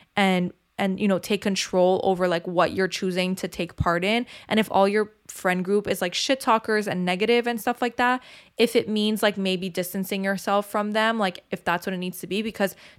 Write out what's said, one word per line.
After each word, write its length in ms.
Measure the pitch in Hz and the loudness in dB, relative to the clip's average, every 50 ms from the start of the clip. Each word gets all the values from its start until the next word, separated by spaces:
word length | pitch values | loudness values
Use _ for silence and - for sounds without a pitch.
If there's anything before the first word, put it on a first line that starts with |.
| _ _ - | _ _ 0
and, 380 | 208 196 190 185 180 180 180 - _ _ _ _ | 2 2 4 4 2 0 -2 -4 _ _ _ _
and, 220 | - 202 196 185 196 | -2 -2 -2 0 0
you 80 | 208 | 2
know, 120 | 202 190 175 | 2 2 0
take 220 | - - 208 196 | 0 -2 -2 -2
control 580 | - 208 190 185 - - - 185 180 185 190 - - | 0 -2 -2 -2 -4 0 2 4 4 4 4 4 2
over, 240 | 196 190 175 185 | 0 0 2 2
like, 180 | 180 170 175 - | 0 0 0 -2
what 260 | 185 175 180 170 - - | -2 2 2 2 2 2
you're 140 | 185 190 | 0 -2
choosing 480 | 180 - - 202 185 175 185 180 185 190 | -2 -2 -4 -4 -2 0 0 0 -2 -2
to 120 | - - | -4 -6
take 280 | 175 - - 175 160 - | -8 -6 -6 -8 -6 -4
part 280 | - - 175 170 175 175 | -2 0 0 0 0 0
in. 200 | 202 220 240 247 - - - - | 0 0 0 -2 -4 -10 -14 -6
And 120 | - - 220 | 0 2 2
if 80 | 208 - | 2 2
all 160 | - 190 196 | 4 4 4
your 240 | 202 202 214 214 214 _ _ _ | 4 4 2 0 -2 _ _ _
friend 360 | - - - - 185 180 185 180 | -20 -10 -4 0 0 0 0 0
group 240 | 185 202 208 202 | 0 0 0 0
is, 140 | 202 196 - | 0 -2 -2
like, 120 | 190 180 - | -2 -4 -4
shit 260 | - - - 269 262 | -2 0 0 0 0
talkers 480 | - 247 220 220 - - 214 208 208 | 2 2 2 2 2 0 -2 0 0
and 180 | 240 - 180 180 | -2 -2 -2 0
negative 420 | 180 180 180 214 220 240 240 233 | 0 0 0 2 2 2 2 2
and 120 | 240 240 220 | 0 -2 -4
stuff 200 | - 247 240 - | -2 -4 -2 -2
like 140 | 254 240 - | -2 -4 0
that, 260 | - 247 247 254 254 - - - - - _ _ | 0 0 0 0 -2 -4 -12 -20 -20 -20 _ _
if 180 | - 226 233 - | 2 2 4 4
it 140 | 240 233 - | 2 0 2
means, 340 | 214 214 214 214 220 202 226 | 0 0 2 0 0 2 2
like, 140 | 208 190 | 0 0
maybe 320 | 196 190 190 185 175 190 190 | 0 -2 -2 -2 -2 -4 -4
distancing 540 | 170 180 175 175 - 196 185 - 202 196 190 | -4 -4 -6 -4 -4 -6 -4 -4 -4 -4 -2
yourself 460 | 196 196 190 - 208 196 202 202 - | -2 -2 -2 -2 0 0 0 0 0
from 220 | - 214 208 208 | -2 -4 -2 -2
them, 260 | 214 220 220 226 226 | 0 0 2 2 2
like, 260 | 220 202 185 - - - - | 0 0 -2 -2 -6 -10 -10
if 140 | 196 - - | -10 -6 -2
that's 220 | 185 170 180 - | -2 -2 -2 -2
what 60 | 196 190 | -4 -6
it 40 | |
needs 220 | 180 180 180 175 - | -4 -4 -6 -8 -8
to 80 | - | -8
be, 140 | 175 185 214 | -6 -4 -4
because 340 | 214 226 - - 202 196 - - - - - | -4 -4 -2 -2 -2 -2 -2 -6 -20 -20 -20